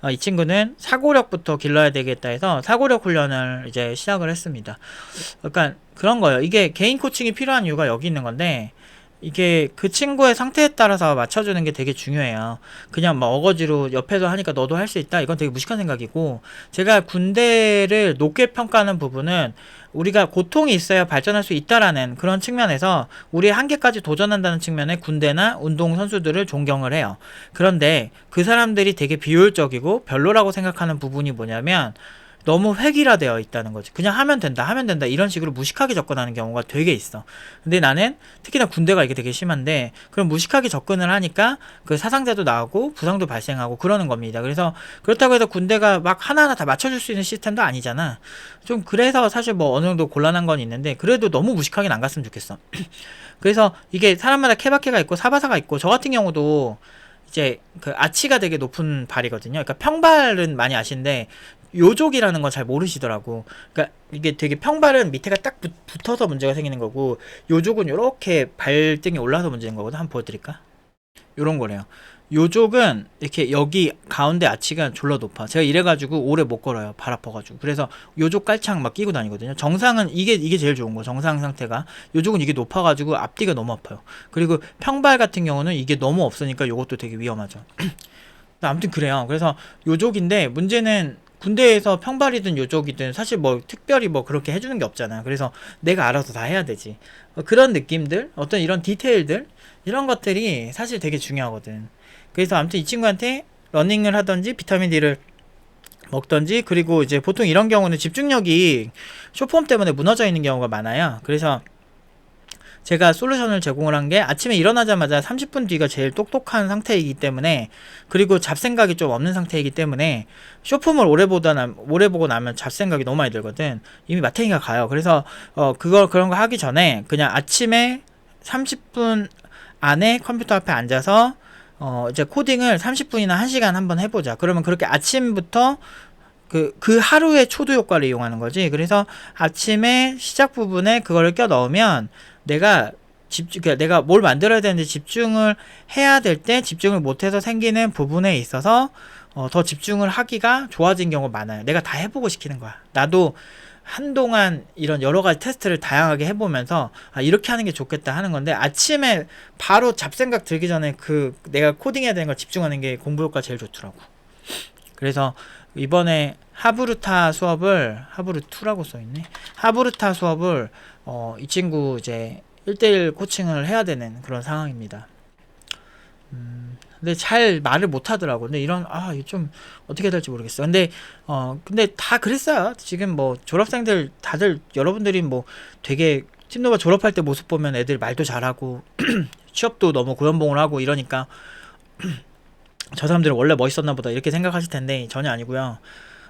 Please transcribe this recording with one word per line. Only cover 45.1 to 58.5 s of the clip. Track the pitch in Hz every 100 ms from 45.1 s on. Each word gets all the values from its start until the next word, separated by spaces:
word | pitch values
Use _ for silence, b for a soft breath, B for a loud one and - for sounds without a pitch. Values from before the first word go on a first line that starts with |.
| 220 254 240
해서 | 220
군대가 | 185 185 220 208 185
막 | 170 185 -
하나하나 | 302 294 254
다 | 147
맞춰줄 | - 262 254
수 | -
있는 | 202
시스템도 | 190 214 214 220
아니잖아. | 175 127 120 127 156 117 B B B B -
좀 | 233
그래서 | - 208 254 262 214
사실 | 240 233
뭐 | 185 143
어느 | 131 180
정도 | 170 151
곤란한 | 143 156 175 170
건 | 147
있는데 | 113 120 147 127
그래도 | 190 247 220
너무 | 143 220
무식하게는 | 190 143 202 196
안 | 113
갔으면 | 131 151 113
좋겠어. | - - - _
<clears throat> | - 175 - - - - -
그래서 | 196 214 202 - B
이게 | 185 208 180
사람마다 | 247 277 262 214
케바케가 | 269 277 269 226
있고 | - 175
사바사가 | 247 285 277 175
있고 | - 143
저 | 175
같은 | 254 277
경우도 | 247 190 151 147 147 123 110 B B B B _
이제 | 160 135 - _ -
그 | 147 -
아치가 | 156 - 277 254
되게 | 180